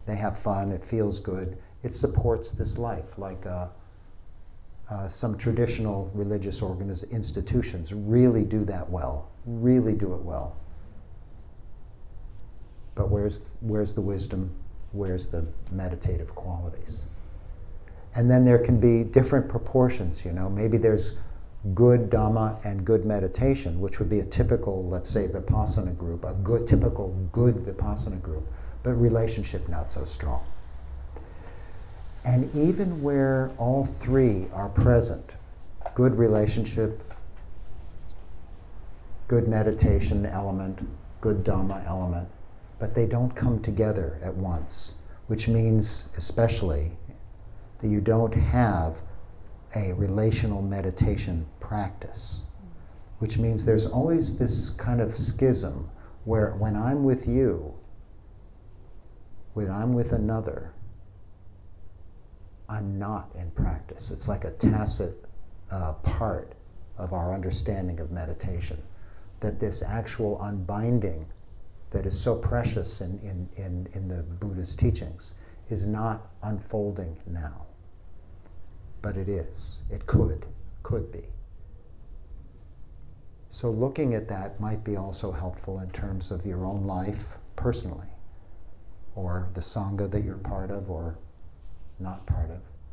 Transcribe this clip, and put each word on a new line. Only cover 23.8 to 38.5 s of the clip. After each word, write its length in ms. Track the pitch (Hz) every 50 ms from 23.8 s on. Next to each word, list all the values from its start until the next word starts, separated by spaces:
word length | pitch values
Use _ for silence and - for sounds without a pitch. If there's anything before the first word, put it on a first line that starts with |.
which 200 | 98 95 - -
would 80 | 104 90
be 120 | 104 104
a 40 | 87
typical, 640 | - - - 123 - 123 107 - 101 95 92 92 87
let's 200 | 92 92 - -
say, 200 | - 110 98 90
Vipassana 680 | - 92 - - - - - 95 - 104 95 90 87
group, 280 | - 87 85 85 85 82
a 80 | 82 90
good, 340 | 95 92 107 117 117 117
typical 440 | - - - - 117 - - 101 92 92 92 92 87
good 260 | - 117 120 123 110
Vipassana 640 | - - 104 92 - 104 104 104 - - 110 95 87
group, 240 | - 85 78 78 - - - - - - - - -
but 120 | 127 123
relationship 760 | 117 120 117 110 113 113 113 - - 101 - - 92 - -
not 220 | - - - -
so 120 | - - -
strong. 400 | - - - - - - - - - - - - - - - - - - - - - - - - - - - - - - - - - - - - - - - - - - - -
And 280 | 123 123 123 131 123 151
even 460 | 147 151 175 185 196 196 180 170 151 139
where 500 | 143 143 139 135 135 131 131 131 131 - -
all 260 | 117 123 131 139 135
three 640 | 131 - - - - 131 135 131 117 101 92 92 - -
are 160 | - 101 98
present, 680 | - - 123 123 120 117 117 - - - - - - - - - - - - - - - - - -
good 240 | - 123 131 110 113
relationship, 960 | 117 110 107 107 107 104 - 117 104 - - 110 110 - - - - - - - - - - - - - - - - - - - - - - - - - - - - - - - - -